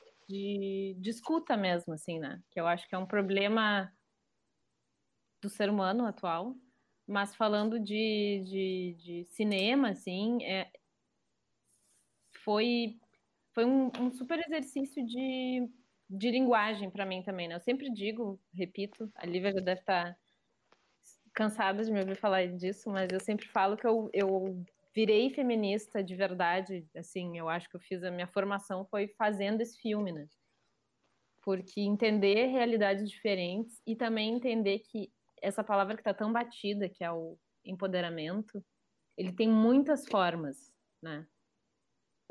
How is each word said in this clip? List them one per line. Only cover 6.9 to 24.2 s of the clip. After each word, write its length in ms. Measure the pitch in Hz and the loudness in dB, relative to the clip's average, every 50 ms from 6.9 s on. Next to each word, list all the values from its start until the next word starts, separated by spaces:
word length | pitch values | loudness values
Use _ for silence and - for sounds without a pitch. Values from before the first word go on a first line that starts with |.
| _ _ _ | _ _ _
mas 300 | - 202 202 202 202 - | -4 0 0 0 -2 0
falando 440 | - 226 214 208 208 208 220 226 233 | 0 2 2 4 2 2 0 0 -2
de, 600 | 208 196 208 214 220 220 214 208 208 208 202 196 190 | -2 -2 0 0 2 2 2 2 2 2 0 -2 -2
de, 500 | 185 196 190 190 190 185 185 180 180 175 | -4 -4 -2 -2 0 -2 -2 -4 -4 -6
de 280 | 170 170 175 170 175 175 | -10 -12 -10 -10 -10 -10
cinema, 640 | - - - 220 214 202 190 190 220 254 277 269 220 | -12 -4 -2 0 2 2 2 2 4 4 4 2 2
assim, 540 | 190 - - 190 180 185 208 226 240 240 - | 0 -4 -6 -6 -4 -2 0 0 0 0 -2
é, 260 | - 190 190 185 - - - _ _ _ _ _ _ _ _ _ _ _ _ _ _ _ _ _ _ _ _ _ _ _ _ _ _ _ _ _ _ - - - | -2 -4 -4 -6 -8 -14 -20 _ _ _ _ _ _ _ _ _ _ _ _ _ _ _ _ _ _ _ _ _ _ _ _ _ _ _ _ _ _ -20 -10 -2
foi, 540 | 214 208 208 226 240 240 240 233 220 233 - _ _ _ _ _ _ _ _ _ _ _ | 0 2 2 4 2 2 0 0 -2 -6 -12 _ _ _ _ _ _ _ _ _ _ _
foi 120 | 233 226 | 2 4
um, 260 | 247 269 269 262 247 - - | 4 6 4 4 2 0 0
um 120 | 247 247 | -2 -2
super 280 | 254 - 254 254 330 320 | -2 -4 -4 -4 -2 -2
exercício 680 | 339 302 320 311 262 - - 285 269 269 - 294 247 | -2 -2 -2 -4 -4 -4 -4 -4 -4 -4 -4 -6 -6
de, 640 | 226 240 247 262 262 262 262 254 254 254 254 247 240 - - _ _ _ _ _ _ | -4 -4 -4 -2 -2 -2 -2 -2 -2 -2 -2 -2 -4 -6 -16 _ _ _ _ _ _
de 220 | 190 196 202 247 | -8 -2 0 2
linguagem 580 | 233 254 262 240 240 214 208 220 220 202 202 185 | 2 4 4 6 6 4 4 2 0 -4 -6 -6
pra 160 | 180 202 196 | -4 -4 -4
mim 160 | 190 185 185 | -4 -4 -6
também, 260 | 185 208 190 180 175 | -4 -6 -6 -6 -6
né? 80 | 170 165 | -6 -8
Eu 40 | 175 | -4
sempre 300 | - 247 254 269 285 277 | -2 -2 -2 -2 -2 -6
digo, 480 | 233 202 196 214 220 226 240 202 196 - _ _ - | -6 -4 -4 -4 -2 -2 -4 -6 -6 -8 _ _ -6
repito, 580 | 180 185 185 - 202 196 202 - - 226 208 - | -6 -6 -6 -4 -6 -6 -6 -6 -10 -12 -12 -10
a 100 | - - | -10 -8
Lívia 260 | 175 170 185 185 202 | -4 -2 0 0 0
já 80 | 196 190 | 0 0
deve 220 | 185 180 185 185 | 0 -2 -2 -2
tá 340 | - - 190 175 175 175 180 - _ _ _ _ _ _ _ _ _ _ - _ _ _ _ _ _ - - _ _ - _ | 0 0 0 0 0 -2 -8 -14 _ _ _ _ _ _ _ _ _ _ -20 _ _ _ _ _ _ -20 -20 _ _ -12 _
cansada 500 | - 220 214 214 220 208 190 196 202 226 | 0 0 0 2 2 0 2 2 0 0
de 80 | 226 | 0
me 80 | 214 202 | 0 0
ouvir 160 | 190 190 190 | 0 -2 -4
falar 320 | 190 - 208 190 190 185 | 0 2 2 4 4 2
disso, 420 | 180 180 180 180 185 202 - - 226 | 0 -2 -4 -4 -4 -6 -6 -8 -4
mas 220 | 196 190 190 180 | -2 -2 0 0
eu 80 | 185 190 | -2 -2
sempre 280 | 185 - 208 214 - | -2 -2 -2 -2 -4
falo 280 | - - 214 190 196 214 | -2 2 2 2 2 2
que 100 | 214 - | 2 2
eu, 220 | 233 220 226 220 - - | 2 2 2 2 0 0
eu 500 | 190 | 2